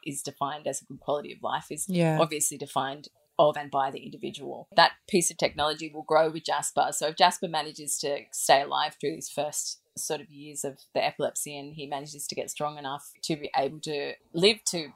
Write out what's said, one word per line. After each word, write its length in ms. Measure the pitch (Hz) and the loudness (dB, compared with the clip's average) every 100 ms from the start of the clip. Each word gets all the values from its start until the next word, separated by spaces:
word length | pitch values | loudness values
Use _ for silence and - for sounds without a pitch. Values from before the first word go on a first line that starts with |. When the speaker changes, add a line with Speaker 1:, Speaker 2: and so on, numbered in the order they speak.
| 151 | -4
Speaker 1:
is 160 | 139 | -8
defined 460 | - - 139 147 147 | -8 -4 -4 -4 -6
as 120 | 135 | -6
a 40 | |
good 160 | - 143 | -8 -10
quality 320 | - 147 143 | -2 -2 -4
of 100 | 113 | -8
life 240 | 110 139 - | -4 -4 -6
is 160 | 151 - | -8 -2
Speaker 2:
Yeah. 300 | 175 165 156 | 2 4 4
Speaker 1:
obviously 360 | 160 151 - 147 | 2 0 -2 -4
defined 520 | 143 139 135 147 - _ _ - | -4 -2 -2 -6 -14 _ _ 4
of 200 | 151 151 | 4 4
and 140 | 143 | -2
by 200 | 139 135 | -2 -2
the 140 | - | -4
individual. 640 | 147 147 139 143 139 123 - - | -12 -10 -10 -8 -10 -10 0 6
That 160 | 170 - - | 6 6 2
piece 220 | 180 170 | 4 4
of 80 | 165 | 2
technology 500 | 156 151 151 151 156 | 0 2 0 0 -6
will 100 | 151 | -8
grow 280 | 151 156 160 | 4 6 6
with 140 | 160 | 2
Jasper. 460 | - 147 - - 139 | -2 -2 0 0 0
So 160 | - 151 | 0 0
if 80 | 160 | 6
Jasper 320 | 180 - 180 | 6 6 -2
manages 500 | 160 151 151 147 - | -2 -4 -8 -6 -4
to 260 | 147 139 110 | -2 -4 -6
stay 320 | - - 139 | 0 6 6
alive 340 | 143 139 151 - | 6 0 -2 -2
through 160 | 143 160 | -6 -6
his 120 | - | -8
first 520 | - 151 - - - _ - | -4 -4 -4 -6 -10 _ -8
sort 240 | - 151 | -4 -4
of 80 | 143 | -6
years 340 | 143 147 143 | -16 -14 -8
of 140 | 143 135 - | -8 -10 -6
the 100 | 180 | 0
epilepsy 500 | 147 - 143 - 151 143 | 0 0 -2 -2 -6 -8
and 160 | 143 | -12
he 120 | 156 139 | -10 -8
manages 400 | 139 147 147 - | -8 -8 -10 -8
to 80 | |
get 160 | - - | -6 -6
strong 280 | - 151 151 | -4 -4 -4
enough 340 | 139 143 - - | -8 -8 -10 -10
to 160 | - 151 | -6 -4
be 140 | 147 | -2
able 240 | 151 139 156 | -2 -2 -4
to 360 | 156 143 139 - _ | -8 -6 -6 -10 _
live 320 | 170 196 220 | 4 4 4
to 260 | - 175 147 | -2 -4 -6